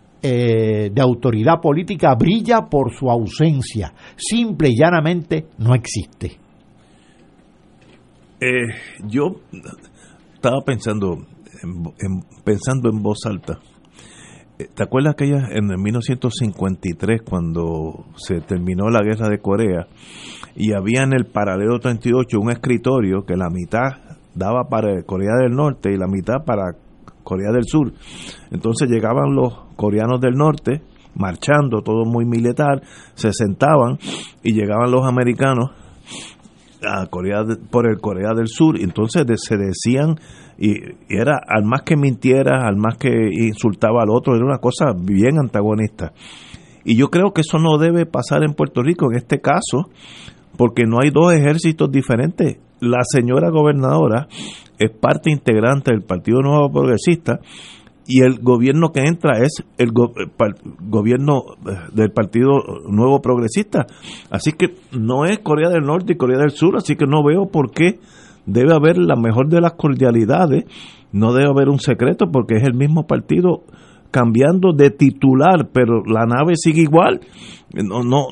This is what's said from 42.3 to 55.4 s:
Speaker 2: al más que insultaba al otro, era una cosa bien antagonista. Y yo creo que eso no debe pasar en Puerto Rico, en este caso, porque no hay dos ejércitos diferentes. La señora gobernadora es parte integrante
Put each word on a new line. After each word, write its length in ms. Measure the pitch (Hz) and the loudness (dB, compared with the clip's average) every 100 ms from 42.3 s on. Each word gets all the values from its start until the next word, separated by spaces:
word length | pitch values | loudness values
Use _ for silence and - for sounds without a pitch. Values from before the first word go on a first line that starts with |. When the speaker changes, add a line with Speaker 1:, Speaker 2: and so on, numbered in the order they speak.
| 131 135 131 117 | 2 2 0 0
Speaker 2:
al 100 | 98 | 0
más 220 | 110 113 | -2 -2
que 120 | 131 | -2
insultaba 920 | 117 110 85 113 104 113 90 110 120 | 0 0 0 -2 0 -2 0 0 2
al 80 | 107 | 2
otro, 260 | 117 143 117 | 0 2 0
era 80 | |
una 140 | 127 139 | 0 -2
cosa 300 | 123 - 147 92 | -4 -2 -2 -2
bien 380 | 92 98 117 156 | 0 2 2 2
antagonista. 720 | 127 104 104 107 107 - 80 - - - - - - - | 0 -2 -2 0 -4 -6 -12 -12 -20 -20 -20 -20 -20 -12
Y 140 | - 113 | 0 2
yo 120 | 135 | 4
creo 240 | 170 196 | 2 2
que 80 | 175 | 0
eso 180 | 151 156 | -2 0
no 180 | 160 151 | 2 2
debe 300 | 165 170 165 | 2 2 0
pasar 360 | - - 143 | -4 -2 0
en 120 | 151 147 | 0 -2
Puerto 260 | 143 - | -2 0
Rico, 300 | 127 175 143 | -2 0 0
en 60 | 120 | -2
este 220 | - 139 | -4 -4
caso, 520 | - 160 - 127 175 - - - - - _ - | 0 -2 -2 -4 -6 -12 -20 -20 -20 -20 _ -2
porque 280 | 120 - 117 | 0 2 0
no 100 | 117 | 2
hay 120 | 147 | 2
dos 200 | 151 175 | 4 4
ejércitos 600 | 165 143 160 165 160 151 | 4 2 2 0 0 0
diferentes. 680 | 135 - 117 147 - 160 - _ _ | 0 0 0 0 -2 -2 -2 _ _
La 240 | 120 120 | -2 0
señora 480 | 123 139 120 131 170 | 0 0 2 2 2
gobernadora 760 | 160 151 143 131 151 147 110 151 - - - - _ | 2 2 2 2 2 2 0 -4 -14 -16 -18 -20 _
es 100 | 107 | -2
parte 400 | - 170 156 160 | 0 0 0 0
integrante 600 | 147 | 0